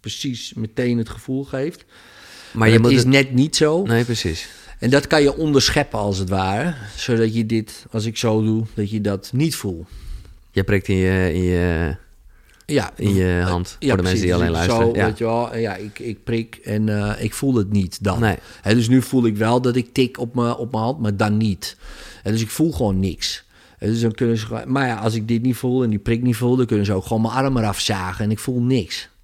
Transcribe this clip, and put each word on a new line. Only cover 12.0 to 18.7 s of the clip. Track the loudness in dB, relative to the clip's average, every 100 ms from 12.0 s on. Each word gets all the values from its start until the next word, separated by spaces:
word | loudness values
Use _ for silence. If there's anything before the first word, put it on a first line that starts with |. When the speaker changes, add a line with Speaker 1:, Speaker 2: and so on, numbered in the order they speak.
| -12 _ -20 _ _ _ -4
Speaker 1:
Ja. | -2 -2 -2
Speaker 2:
in | 0
je | 2 2 2
Speaker 1:
Eh, | 0
Speaker 2:
hand, | -2 -4 -4
Speaker 1:
ja, | 0
Speaker 2:
voor | 2
de |
mensen | 2 0 2
die |
Speaker 1:
precies. | 2 2
Speaker 2:
alleen |
Speaker 1:
Dus | 0
ik | 2
Speaker 2:
luisteren. | 2 2
Speaker 1:
zo, | 2
Speaker 2:
Ja. | 0
Speaker 1:
weet | 0
je |
wel, | -2 -2 -2
en | -4
ja, | -4
ik, | -6 -12 -10
ik | -10 -10
prik | -4 -4 -4 -12
en, | -6 -2 0
eh, | 0 -2 -2
ik | -4
voel | -2 0
het | 0 2
niet | 0 0 -2
dan. | -2 2
Speaker 2:
Nee. | 0 0 -8 -10
Speaker 1:
Hè, | 0